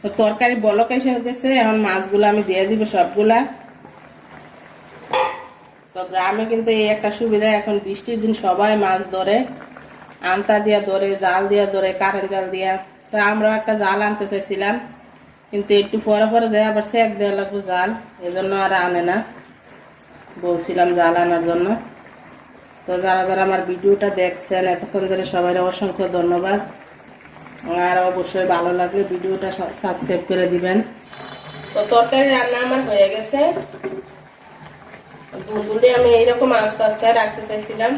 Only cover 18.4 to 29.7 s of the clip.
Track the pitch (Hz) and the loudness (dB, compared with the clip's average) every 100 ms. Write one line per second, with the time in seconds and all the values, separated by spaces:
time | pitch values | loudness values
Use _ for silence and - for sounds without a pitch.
18.4 | 196 196 190 190 180 175 175 196 226 - | -2 -2 0 0 0 0 0 -2 -4 -16
19.4 | - - - - - - - - - - | -20 -20 -20 -20 -20 -20 -20 -20 -20 -8
20.4 | 175 170 170 175 180 175 165 175 175 170 | -4 -2 -2 0 2 4 2 2 2 0
21.4 | 170 170 185 226 - - - - - - | 0 0 0 -2 -6 -20 -20 -20 -20 -20
22.4 | - - - - - 180 190 185 185 185 | -20 -20 -20 -16 -6 -2 2 2 2 0
23.4 | 190 185 180 180 196 202 202 190 180 180 | 0 0 -2 0 2 2 2 0 -2 -2
24.4 | - 185 185 180 208 202 185 190 185 180 | -4 0 0 -2 -4 -4 -2 -2 -2 0
25.4 | 175 180 180 185 196 175 180 175 175 175 | 0 2 0 -2 -4 -2 -2 0 0 0
26.4 | 190 202 - - - - - - - - | 0 -2 -4 -16 -20 -20 -20 -20 -20 -20
27.4 | - - - 175 180 180 180 185 180 190 | -20 -14 -6 -2 2 2 2 -2 -4 -2
28.4 | 185 175 175 180 175 196 196 180 190 190 | 0 0 0 0 0 -2 -2 -4 -4 -4
29.4 | 190 185 175 | -4 -6 -8